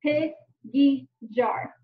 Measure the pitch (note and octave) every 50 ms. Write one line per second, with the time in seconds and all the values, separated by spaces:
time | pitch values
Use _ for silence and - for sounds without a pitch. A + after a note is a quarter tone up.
0 | _ D4 D4 D4+ D#4+ D#4+ - - - _ _ _ _ A3+ - C4+ C#4 C#4 C#4 C4
1 | - - _ _ - A3 G#3+ A#3 B3 A3+ - - - - - _